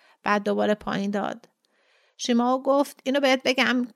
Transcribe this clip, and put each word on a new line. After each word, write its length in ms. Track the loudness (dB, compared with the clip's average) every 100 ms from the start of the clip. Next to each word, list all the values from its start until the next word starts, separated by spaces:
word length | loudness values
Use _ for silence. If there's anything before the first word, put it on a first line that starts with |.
| _ _
بعد 200 | -2 0
دوباره 300 | 0 0 0
پایین 380 | 0 -2 -4 -4
داد. 340 | -4 -6 -8 -16 _ _ _ _ _ _ -12
شیماو 460 | -2 0 2 0
گفت: 360 | 2 2 0 -4
«اینو 160 | -2 0
بهت 240 | 2 2
بگم 440 | 0 0 2 0 -2